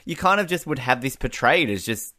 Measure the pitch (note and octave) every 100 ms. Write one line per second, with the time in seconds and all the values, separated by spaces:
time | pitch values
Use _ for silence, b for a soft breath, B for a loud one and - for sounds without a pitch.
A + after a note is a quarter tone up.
0 | - E3 F#3 G3+ F3+ F3 E3 C3+ B2+ B2+
1 | C3 - B2+ - B2 E3+ C#3 G2+ F2+ A2
2 | -